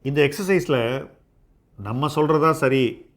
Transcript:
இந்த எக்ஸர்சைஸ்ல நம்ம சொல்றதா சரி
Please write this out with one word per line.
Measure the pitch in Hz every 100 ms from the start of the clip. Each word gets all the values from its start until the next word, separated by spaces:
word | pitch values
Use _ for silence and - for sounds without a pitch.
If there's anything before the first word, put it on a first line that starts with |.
இந்த | 135 143 143
எக்ஸர்சைஸ்ல | 147 190 185 170 135 117 131 - _ _ _ _ _ _ -
நம்ம | 101 120 147
சொல்றதா | 147 151 156 160
சரி | 160 135 131 123 - -